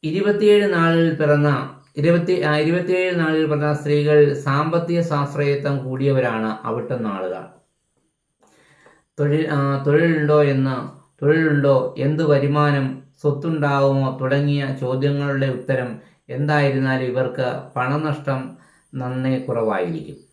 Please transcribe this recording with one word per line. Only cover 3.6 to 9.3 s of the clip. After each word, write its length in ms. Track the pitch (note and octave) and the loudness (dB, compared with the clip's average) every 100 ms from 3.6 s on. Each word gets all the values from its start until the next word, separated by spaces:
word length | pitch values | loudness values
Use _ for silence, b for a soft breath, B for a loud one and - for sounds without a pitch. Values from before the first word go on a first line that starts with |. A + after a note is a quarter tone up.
| D3+ | 0
സ്ത്രീകൾ 600 | D3 D3 D3 D3 D3+ D3 | -2 0 0 4 6 6
സാമ്പത്തിക 680 | C3+ D3 C#3 D#3 E3+ E3+ E3+ | 2 -2 -2 0 -2 0 -2
സ്വാശ്രയത്വം 840 | E3 D3 C#3 D3 C#3+ C#3 C#3+ C#3 | 0 -2 -2 -2 -2 0 -2 -4
കൂടിയവരാണ് 760 | C3 C3 C#3 C3 B2 A2+ A2 A2 | -4 -2 0 2 0 -2 -4 -4
അവിട്ടം 400 | A#2 A2+ - B2 | -6 -6 -4 -6
നാളുകാർ. 440 | A2 F#2+ F#2 F#2 - - _ _ _ _ _ _ _ _ b b b b b b b - | -4 -6 -6 -8 -12 -20 _ _ _ _ _ _ _ _ b b b b b b b -4
തൊഴിൽ, 280 | C#3+ | 0